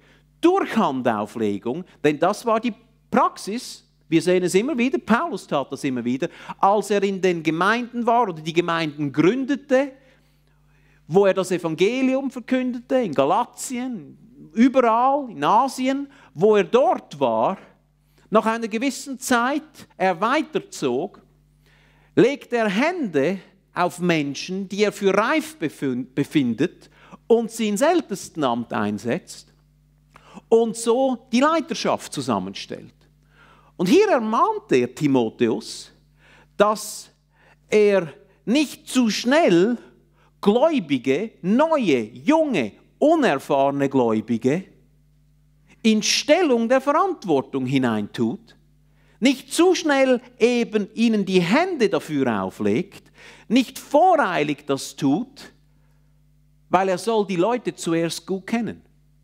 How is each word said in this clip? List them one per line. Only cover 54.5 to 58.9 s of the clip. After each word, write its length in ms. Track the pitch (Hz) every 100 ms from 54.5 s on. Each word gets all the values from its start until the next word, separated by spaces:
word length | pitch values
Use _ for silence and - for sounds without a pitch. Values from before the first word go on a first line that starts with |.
| 143 -
das 300 | 135 - -
tut, 580 | 143 170 247 - - _ _ _ _ _ _ _ _ _ _ _ -
weil 200 | 175 190
er 80 | 180
soll 280 | 233 220 202
die 80 | 180
Leute 400 | 202 247 180 -
zuerst 500 | 170 165 165 - -
gut 220 | 190 -
kennen. 340 | 233 190 85 _